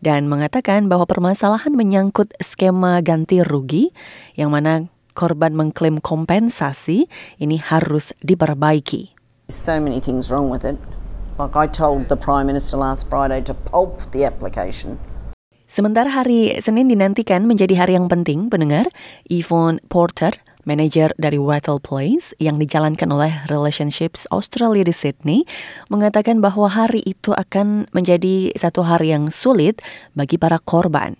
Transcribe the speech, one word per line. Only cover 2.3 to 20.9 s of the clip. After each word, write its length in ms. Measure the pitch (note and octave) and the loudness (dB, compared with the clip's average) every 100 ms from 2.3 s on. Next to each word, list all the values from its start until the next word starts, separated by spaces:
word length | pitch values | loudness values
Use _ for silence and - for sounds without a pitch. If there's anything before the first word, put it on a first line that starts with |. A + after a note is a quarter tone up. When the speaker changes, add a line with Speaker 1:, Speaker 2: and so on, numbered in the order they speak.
| - | -2
Speaker 1:
skema 640 | - - F#3 F#3 F3+ F3 E3+ | -8 0 2 2 2 2 2
ganti 400 | E3 D#3+ F#3 E3 | 0 2 2 2
rugi 480 | C#3+ C3 D3 D4+ - - - - | 0 -2 0 0 -2 -20 -20 -18
yang 160 | - D3 | -4 0
mana 400 | D3 D3+ D#3+ E3+ _ _ | 2 2 0 -2 _ _
korban 400 | - E3+ D#3 D#3+ | -4 -2 0 0
mengklaim 480 | D#3 D#3 - E3 D#3 | 2 -2 0 0 0
kompensasi 1040 | - D#3 D#3+ F#3 A3+ - D3 C3+ - F3+ E4+ - - - | -2 -4 0 0 2 0 -2 -6 -2 0 0 -4 -20 -8
ini 240 | D3+ D#3 | -4 -4
harus 560 | - D#3+ D#3 D3+ - - C#3+ | 0 0 2 -2 -4 -10 -2
diperbaiki. 880 | F3+ D#3+ C#3+ D3+ D#3 C#3+ - G3 _ _ _ _ | 2 2 0 2 0 0 -8 -10 _ _ _ _
Speaker 2:
So 320 | - - D#3+ | -10 -4 -2
many 240 | D3+ B2+ | -2 -4
things 320 | C3 B2+ B2+ | -4 -4 -2
wrong 160 | C3 C#3 | -2 -2
with 160 | B2+ - | -4 -6
it. 160 | C#3+ - - - - - - | -8 -10 -12 -12 -10 -10 -6
Like, 160 | C#3+ | -4
I 160 | D3 D3+ | 0 0
told 400 | - D#3 C#3 B2+ | 2 0 0 0
the 80 | C#3 | -2
Prime 320 | - C#3 C#3 | 0 0 0
Minister 320 | C#3 C#3 C#3 | -2 -2 -4
last 240 | C3+ C3+ - | -2 -4 -4
Friday 400 | C#3 C#3 C3 C3 | -2 0 -2 -4
to 80 | |
pulp 480 | C3 - E3+ F#3 - - B2+ | -8 -2 0 0 -4 -10 -2
the 80 | C#3 | -2
application. 720 | - F#2+ - F#2 - - - - - - - _ _ _ | -2 -8 -6 -6 -6 -8 -10 -12 -12 -14 -16 _ _ _
Speaker 1:
Sementara 400 | - G#3 G#3+ C4 | -2 0 2 0
hari 480 | C4+ B3+ A#3 G#3+ - A3 | 0 2 4 2 0 0
Senin 240 | A3 C4 | 2 4
dinantikan 560 | A3 F#3+ G3 A3+ F3+ A3 | 4 2 0 0 2 4
menjadi 400 | A3 F#3 F#3 F3+ | 4 4 4 4
hari 80 | |
yang 160 | F#3 F3+ | 4 2
penting, 400 | F3 E3+ D3+ A3 | 0 0 -2 0
pendengar. 400 | G#3+ D3+ D3 D#4 - - - - | 0 2 2 0 -4 -20 -20 -4
Yvonne 500 | F3 E3 E3+ E3 D#3+ _ | -4 0 2 2 0 _
Porter, 480 | F3 E3+ - D#3+ - _ _ - | 2 2 2 -2 -2 _ _ -4
manajer 480 | D3 D#3 | 0 2